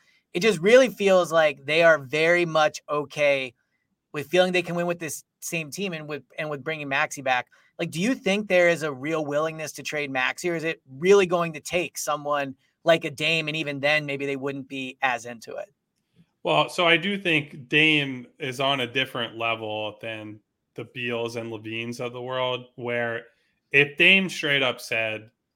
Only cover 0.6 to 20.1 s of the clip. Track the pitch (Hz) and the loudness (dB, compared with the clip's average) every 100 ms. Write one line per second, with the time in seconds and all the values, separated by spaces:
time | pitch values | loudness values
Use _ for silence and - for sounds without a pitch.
0.6 | 190 254 254 - 196 185 165 165 156 139 | 6 8 6 2 4 4 4 4 4 2
1.6 | 139 160 170 156 131 151 165 175 170 156 | 0 4 6 4 2 2 4 4 2 2
2.6 | 151 - - 147 139 151 143 135 127 - | 2 0 -6 -4 -4 0 2 2 -2 -12
3.6 | _ _ _ _ _ 147 143 180 185 180 | _ _ _ _ _ -10 0 2 4 2
4.6 | 175 175 175 170 156 - - _ - 170 | 0 -2 -2 -4 -6 -10 -16 _ -8 -8
5.6 | 151 170 196 160 151 147 - - 156 147 | -6 -8 -8 -8 -8 -10 -10 -8 -6 -6
6.6 | 151 156 143 135 151 147 131 127 - _ | -6 -8 -2 -2 -2 -4 -2 -2 -4 _
7.6 | _ - 170 156 214 262 190 202 208 180 | _ -8 -6 -2 -2 0 -2 -2 2 4
8.6 | 175 160 151 127 147 160 147 143 160 160 | 4 2 -2 -6 -4 -4 -2 -2 -2 -4
9.6 | 147 - 131 151 143 131 127 - 180 165 | -10 -10 -8 -6 -4 -2 -2 -2 -4 -2
10.6 | 160 160 131 131 180 202 185 175 170 151 | -4 -6 -10 0 6 6 6 2 -2 -6
11.6 | - 175 160 - - 147 147 147 139 131 | -4 -4 -4 -6 -4 -4 -2 -2 -2 -10
12.6 | _ _ 165 165 160 135 151 165 156 156 | _ _ 2 2 0 -4 -2 0 -2 -4
13.6 | 147 143 143 151 143 139 139 139 139 139 | -6 -2 2 2 0 -4 -4 -4 -6 -8
14.6 | 131 135 131 131 135 120 120 117 - - | -10 -10 -10 -2 -2 -2 -8 -16 -14 -14
15.6 | - _ _ _ _ _ _ _ 170 151 | -14 _ _ _ _ _ _ _ 0 2
16.6 | 147 - 170 170 190 202 185 156 147 156 | 2 2 2 2 0 -4 -2 -2 -2 -12
17.6 | 120 151 156 151 139 127 120 - 139 127 | 0 2 4 2 0 -8 -12 -10 -8 -2
18.6 | 135 139 120 127 131 131 113 113 113 113 | 0 0 -2 -2 -4 -4 -6 -4 -4 -4
19.6 | 110 107 107 104 113 | -6 -6 -6 -8 -12